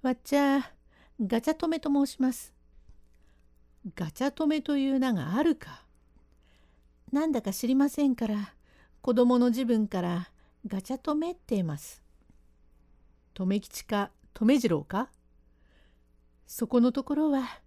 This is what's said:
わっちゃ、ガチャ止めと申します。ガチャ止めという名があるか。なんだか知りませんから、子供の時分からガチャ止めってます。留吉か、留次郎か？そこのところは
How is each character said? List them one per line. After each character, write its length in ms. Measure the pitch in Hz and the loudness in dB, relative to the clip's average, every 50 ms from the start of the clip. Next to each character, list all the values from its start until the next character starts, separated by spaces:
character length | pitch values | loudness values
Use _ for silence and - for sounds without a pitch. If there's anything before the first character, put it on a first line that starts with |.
わ 100 | - 262 | 0 -2
っ 60 | 254 247 - | -4 -4 -4
ち 140 | - 285 285 | 0 2 2
ゃ、 340 | 285 277 277 277 254 - - _ _ - _ _ - _ _ - | 4 4 2 2 0 -2 -12 _ _ -20 _ _ -20 _ _ -6
ガ 220 | 226 190 233 226 | -2 0 0 0
チ 100 | 226 - | 0 0
ャ 60 | 311 311 | -2 0
止 100 | - 330 | 0 -2
め 140 | 330 320 | -2 -2
と 80 | - 302 | -2 0
申 200 | 277 285 277 269 | 2 2 2 0
し 120 | - - | 0 -2
ま 100 | 262 254 | -2 -2
す。 220 | 247 - - - _ _ _ - - - - - - - - - - - - - _ _ _ _ _ _ _ _ _ _ _ 208 - | -2 -4 -12 -18 _ _ _ -20 -20 -20 -20 -20 -20 -20 -20 -20 -20 -20 -20 -20 _ _ _ _ _ _ _ _ _ _ _ -16 -10
ガ 140 | - 180 156 | -8 -8 -8
チ 120 | - - 254 | -4 -2 -4
ャ 80 | 285 | -4
止 140 | 277 - 320 | -2 0 0
め 160 | 294 311 311 | 0 0 0
と 160 | - - 294 285 | -2 -2 -2 0
い 120 | 269 269 | 0 0
う 80 | 269 269 | 0 0
名 120 | 254 262 | 0 0
が 240 | 233 180 147 156 175 | 0 -2 -2 -2 -2
あ 80 | 240 311 | 0 2
る 140 | 339 302 - | 2 0 0
か。 260 | - - - - - _ _ _ _ _ _ - _ _ _ _ _ _ _ _ - _ _ _ _ _ _ _ _ - | -4 -18 -20 -20 -20 _ _ _ _ _ _ -20 _ _ _ _ _ _ _ _ -20 _ _ _ _ _ _ _ _ -4
な 160 | - 277 311 320 | -2 0 0 2
ん 60 | 285 | 0
だ 80 | 240 | -2
か 100 | 214 202 | -2 -4
知 160 | 190 - - 240 | -6 -2 -2 0
り 80 | 262 | 2
ま 140 | 269 277 285 | 4 2 2
せ 180 | - - 294 277 | 2 2 2 2
ん 80 | 254 | 2
か 120 | - 233 220 | 0 -2 -4
ら、 260 | 214 208 202 - - _ _ _ _ _ - _ _ - | -2 -4 -4 -8 -12 _ _ _ _ _ -20 _ _ -8
子 120 | - - 247 | -2 0 4
供 240 | 233 247 240 247 247 | 4 4 4 6 4
の 120 | 240 247 | 4 2
時 140 | 226 240 262 | 2 0 0
分 240 | 233 240 220 214 202 | 0 2 0 0 0
か 120 | - 185 | -2 -4
ら 280 | 175 175 175 175 180 - _ _ _ _ _ _ - | -2 -2 -2 -4 -6 -8 _ _ _ _ _ _ -12
ガ 160 | 208 - 196 | -8 -8 -8
チ 120 | 190 - 262 | -6 -6 -10
ャ 40 | 269 | -6
止 180 | _ - 302 | _ -2 -2
め 160 | 302 320 339 | -2 -2 -4
っ 40 | 349 | -6
て 260 | - _ - 233 202 180 | -10 _ -4 -2 -2 -2
ま 140 | 160 151 147 | -2 -4 -8
す。 240 | - - - - _ _ _ _ _ _ - - _ _ _ _ _ _ _ _ _ _ - _ _ - _ _ _ _ _ | -10 -16 -20 -20 _ _ _ _ _ _ -20 -20 _ _ _ _ _ _ _ _ _ _ -20 _ _ -20 _ _ _ _ _
留 260 | - 190 185 196 214 | -4 -2 0 0 0
吉 260 | 208 - - - - | -2 -6 -16 -16 -8
か、 260 | - 220 202 202 - _ _ - - _ | -4 -2 -2 -2 -4 _ _ -20 -20 _
留 240 | - 220 214 269 285 | 0 4 4 4 6
次 120 | 226 170 | 4 2
郎 160 | 170 147 143 | 0 0 -2
か？ 240 | _ - 190 254 - _ _ _ _ _ _ _ _ _ _ _ _ _ _ _ _ _ _ _ _ _ _ _ _ _ _ _ - | _ -4 -6 -6 -6 _ _ _ _ _ _ _ _ _ _ _ _ _ _ _ _ _ _ _ _ _ _ _ _ _ _ _ -18
そ 180 | - - 240 - | -6 -6 -6 0
こ 120 | - 240 | 2 4
の 140 | 240 254 240 | 4 4 2
と 100 | 277 262 | 0 -4
こ 120 | - 294 | -2 -2
ろ 160 | 294 311 311 | 0 0 2
は 300 | 277 269 254 247 - - _ | 0 0 -2 -4 -10 -16 _